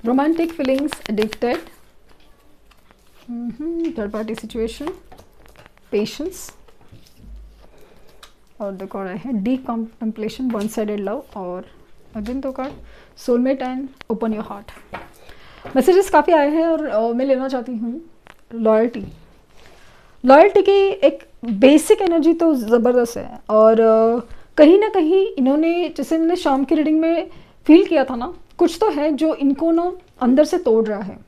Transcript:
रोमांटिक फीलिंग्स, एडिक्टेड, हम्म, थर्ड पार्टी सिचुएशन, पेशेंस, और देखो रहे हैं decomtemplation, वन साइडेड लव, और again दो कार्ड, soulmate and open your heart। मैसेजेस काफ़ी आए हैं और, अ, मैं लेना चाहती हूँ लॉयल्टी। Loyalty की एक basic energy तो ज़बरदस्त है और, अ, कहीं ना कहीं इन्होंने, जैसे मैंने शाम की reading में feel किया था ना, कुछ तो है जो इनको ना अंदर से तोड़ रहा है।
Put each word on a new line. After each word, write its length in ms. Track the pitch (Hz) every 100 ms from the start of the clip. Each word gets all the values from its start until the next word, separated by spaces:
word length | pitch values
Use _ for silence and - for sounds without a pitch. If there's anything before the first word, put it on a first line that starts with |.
रोमांटिक 480 | 226 262 294 330 330
फीलिंग्स, 580 | - 262 269 294 - -
एडिक्टेड, 460 | 214 214 - 240 - - - _ _ _ - - _ _ _ _ _ _ _ _ _ -
हम्म, 640 | 240 240 - 311 330 330 -
थर्ड 120 | 208
पार्टी 240 | 214 220
सिचुएशन, 520 | 220 220 233 226 - 294 392 - - - - - - - _ _
पेशेंस, 640 | 208 220 - 330 370 - - - - - - - _ 98 - - - - - - - - - - _ _ -
और 120 | 202
देखो 300 | 190 190 196
रहे 140 | 190 190
हैं 160 | 247 226
decomtemplation, 1080 | 202 262 262 233 226 - 220 220 214 220 262
वन 160 | 214 214
साइडेड 320 | 226 208 208
लव, 240 | 196 214 - 214
और 300 | 180 180 - - - - - 220
again 180 | 208
दो 180 | 262 269
कार्ड, 200 | 262 269 - - - - -
soulmate 440 | - 240 254 262
and 240 | 254 254 269 - -
open 200 | 226 226
your 140 | 214 214
heart। 480 | 202 202 - - - - - - - - - - 262
मैसेजेस 340 | 269 359 392
काफ़ी 220 | 311 -
आए 180 | 320 285
हैं 160 | 320 330
और, 200 | 320 302
अ, 260 | 214 233
मैं 140 | 240 269
लेना 220 | 262 262
चाहती 240 | 254 247
हूँ 280 | 233 233 269 330 _ - - _
लॉयल्टी। 500 | 233 220 220 233 233 196 - - _ _ - - - - - - -
Loyalty 380 | 247 277 403 403
की 260 | 381 392 392
एक 360 | - - 320 - -
basic 580 | 240 196 262 311 - 427
energy 300 | 370 339 302
तो 220 | 330 339
ज़बरदस्त 600 | 269 214 240 233 247 233 -
है 240 | - - -
और, 300 | 214 220 226
अ, 380 | 226 220 226 240 - - - -
कहीं 220 | 302 392
ना 100 | 427
कहीं 380 | 415 311 381 392
इन्होंने, 640 | 294 262 294 330 339 320 311
जैसे 220 | 277 320
मैंने 180 | 330 359
शाम 280 | 320 269
की 100 | 277
reading 260 | 320 302 311
में 300 | 330 330 - - - - -
feel 200 | 320 392
किया 180 | 320
था 120 | 262 240
ना, 180 | 262 349 - -
कुछ 200 | 349 -
तो 100 | 440
है 220 | 294 302
जो 220 | 285 311
इनको 360 | - 277 277 330
ना 220 | 330 349 359 _ -
अंदर 240 | 247 262
से 140 | 302 349
तोड़ 260 | 269 226
रहा 160 | 214 208
है। 180 | 190 -